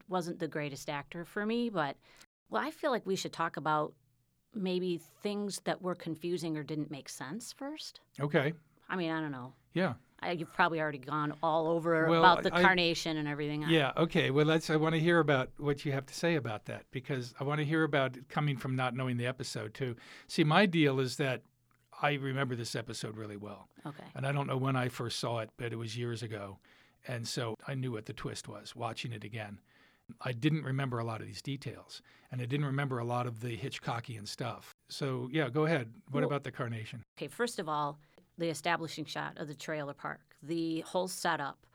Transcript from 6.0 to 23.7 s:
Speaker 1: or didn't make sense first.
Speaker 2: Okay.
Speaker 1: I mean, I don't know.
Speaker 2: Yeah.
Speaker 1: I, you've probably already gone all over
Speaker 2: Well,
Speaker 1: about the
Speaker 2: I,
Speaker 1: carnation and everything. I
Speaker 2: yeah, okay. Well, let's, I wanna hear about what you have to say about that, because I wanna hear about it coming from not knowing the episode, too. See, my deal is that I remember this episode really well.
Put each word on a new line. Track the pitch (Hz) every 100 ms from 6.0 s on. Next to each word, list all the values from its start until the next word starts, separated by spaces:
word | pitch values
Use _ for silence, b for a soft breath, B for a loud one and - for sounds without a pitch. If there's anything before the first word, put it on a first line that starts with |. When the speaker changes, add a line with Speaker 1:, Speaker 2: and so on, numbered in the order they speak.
| 165 156 175 175 165 156
Speaker 1:
or |
didn't | 143 151 147
make | 139 -
sense | - 135 214 -
first. | - 277 311 - - _ -
Speaker 2:
Okay. | 147 156 139 165 _ _ -
Speaker 1:
I | 185
mean, | 165
I | 160
don't | 156
know. | 131 127 - _
Speaker 2:
Yeah. | 165 180 - _ -
Speaker 1:
I, | 175
you've | 175 165
probably | - 175 160
already | 151 143
gone | 127 151 147 147
all | 165 160 160
over | 170 165 160 160
Speaker 2:
Well, | 165
Speaker 1:
about | 180 170
the | 185
Speaker 2:
I, | 175
Speaker 1:
carnation | 190 180 170 160 165 156
and | 147
everything. | 147 147 151 151
I |
Speaker 2:
yeah, | 165 131 -
okay. | 170 165 131
Well, | 139 151
let's, | 160 -
I | 156
wanna | 160 160
hear | 165 170
about | 151 135 127 -
what | 147 143 151
you |
have | 135 -
to |
say | - 170 160
about | 117 104 -
that, | 110 -
because | 135 143 131 120 -
I |
wanna | 139 151 147
hear | 160
about | 156 143 135 127
it | -
coming | - 147 135
from | 135 131
not | 127 123
knowing | 131 120
the | 123
episode, | 127 120 - 110 -
too. | 127 117 B B B
See, | -
my | 151 170 208
deal | 165 143 135
is | 131 -
that | 139 117 - _ _ _ _ -
I | 147
remember | 143 135 135 135 120
this | 117 127
episode | 113 110 113 107
really | 107 101
well. | 104 98 -